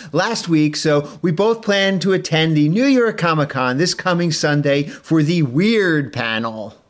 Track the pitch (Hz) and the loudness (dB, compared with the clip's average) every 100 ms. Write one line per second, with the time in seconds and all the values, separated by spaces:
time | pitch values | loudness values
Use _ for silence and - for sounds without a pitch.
0 | - 151 202 220 175 160 151 147 156 147 | -6 -2 -2 -4 0 2 2 0 0 0
1 | 143 - - 160 214 226 214 196 196 190 | 0 -4 -4 0 0 0 0 0 2 0
2 | 190 180 175 160 165 156 147 190 269 262 | 0 0 0 0 2 2 2 2 2 4
3 | 233 - 170 160 143 135 127 131 175 - | 2 0 -2 0 -2 -2 -2 0 -2 -2
4 | 185 170 170 151 156 147 143 143 147 - | -2 0 0 0 0 0 2 0 -2 -8
5 | - 165 151 175 139 127 208 226 185 156 | 0 2 2 2 0 2 2 2 2 0
6 | 127 120 117 113 117 110 104 - | -2 -6 -4 -4 -4 -8 -12 -14